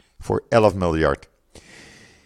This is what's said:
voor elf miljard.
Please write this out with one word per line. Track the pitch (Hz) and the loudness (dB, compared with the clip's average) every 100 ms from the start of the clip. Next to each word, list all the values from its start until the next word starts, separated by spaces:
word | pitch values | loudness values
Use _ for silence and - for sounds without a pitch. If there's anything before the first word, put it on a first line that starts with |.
| _ - | _ -14
voor | - 104 - | -6 -6 0
elf | 117 107 | 2 2
miljard. | 95 90 80 78 71 - _ _ - - - - - - _ | 2 -2 0 0 -2 -8 _ _ -20 -20 -20 -20 -20 -20 _